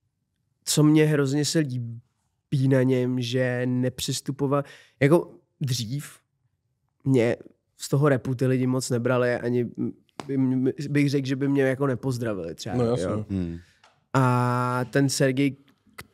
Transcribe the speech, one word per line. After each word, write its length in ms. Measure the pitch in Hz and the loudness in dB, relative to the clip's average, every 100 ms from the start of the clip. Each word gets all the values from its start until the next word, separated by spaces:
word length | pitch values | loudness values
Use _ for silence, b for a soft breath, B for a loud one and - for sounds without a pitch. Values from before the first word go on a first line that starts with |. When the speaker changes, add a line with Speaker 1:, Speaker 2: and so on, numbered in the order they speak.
| _ _ _ _ _ _ - | _ _ _ _ _ _ -2
Speaker 1:
co 180 | - | 4
mě 220 | 151 156 151 | 6 6 4
hrozně 400 | 147 139 147 143 | 2 0 0 -2
se 140 | 170 | -2
líbí 1080 | 143 123 117 113 - _ _ _ _ 139 135 | -2 -4 -8 -12 -18 _ _ _ _ 0 2
na 160 | 135 | 4
něm, 380 | 127 127 123 127 | 4 2 0 -2
že 400 | 117 127 127 123 127 | -2 -2 0 -2 -2
nepřistupoval, 960 | 127 127 - - 127 - 131 143 143 139 B B - | -2 -2 -4 -6 -6 -8 -4 -2 -2 -4 B B 0
jako 320 | 143 170 - - _ - | 4 4 2 -12 _ -8
dřív 560 | 135 120 110 139 - - _ _ _ _ _ _ _ _ 139 | -4 -4 -4 -8 -10 -18 _ _ _ _ _ _ _ _ 2
mě 300 | 131 117 - - _ _ - | 4 4 0 -8 _ _ -18
z 100 | - | -2
toho 200 | 139 147 | 2 4
rapu 260 | 131 135 127 | 2 -2 -2
ty 120 | 131 | 0
lidi 200 | 127 127 | 0 0
moc 220 | 131 - | -2 -2
nebrali, 460 | 120 120 127 123 120 | -2 0 2 0 0
ani 280 | 120 123 120 - 120 - _ - 139 | 0 -2 -2 -4 -6 -8 _ -14 -6
by 60 | |
m-, 380 | 135 131 131 131 - 143 | -2 0 0 0 -2 -2
bych 200 | 147 143 | 0 2
řekl, 180 | 143 131 | 0 -2
že 80 | 135 | -2
by 120 | 139 | 0
mě 160 | 139 | 2
jako 240 | 131 131 143 | 2 0 -2
nepozdravili 680 | 123 131 120 117 95 85 80 | -2 -4 -4 -4 -6 -8 -10
třeba, 200 | 113 123 | -6 -2
Speaker 2:
No, 80 | 117 | 0
jasně. 180 | 123 90 | 0 -2
Speaker 1:
jo. 200 | 107 104 | -4 -4
Speaker 3:
Hmm. 280 | 95 87 85 b b b b _ | -4 -4 -8 b b b b _
Speaker 1:
A 720 | 135 127 123 123 123 123 123 123 | 0 2 2 0 -2 -2 -4 -2
ten 200 | 143 139 | 0 0
Sergej 420 | - 139 131 143 131 _ _ _ - | 2 0 2 -2 -4 _ _ _ -20
k 80 | - | -20